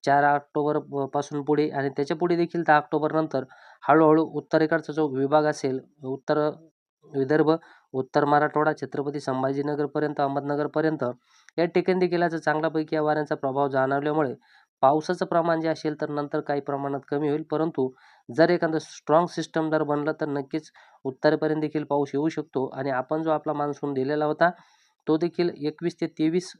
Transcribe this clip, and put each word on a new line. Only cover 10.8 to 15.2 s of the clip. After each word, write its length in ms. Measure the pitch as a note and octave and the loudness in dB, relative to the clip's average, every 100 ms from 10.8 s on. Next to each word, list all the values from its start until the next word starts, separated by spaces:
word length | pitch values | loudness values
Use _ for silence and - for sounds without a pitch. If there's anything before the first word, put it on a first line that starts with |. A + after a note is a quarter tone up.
| D#3 D#3 B2 B2+ _ _ _ - | 0 0 -4 -6 _ _ _ -2
या 80 | E3+ | 0
ठिकाणी 320 | F3+ F3 F#3 | 0 0 0
देखील 220 | F3+ E3+ | 2 2
याचा 160 | E3+ D#3+ | 0 0
चांगल्यापैकी 560 | D3+ D3+ D#3+ D#3 D#3 D#3+ | -2 0 0 -2 -2 -2
या 60 | |
वाऱ्यांचा 340 | D3+ D3+ D3 D3+ | 0 0 -2 -4
प्रभाव 320 | C#3 C3 C#3 | -2 -2 0
जाणवल्यामुळे 640 | C3+ C3 C#3 D3 D3+ C#3 A#2+ _ _ _ _ | 0 0 0 0 0 -2 -4 _ _ _ _
पावसाचं 420 | C3 D#3 D3+ F3+ | 2 2 0 -4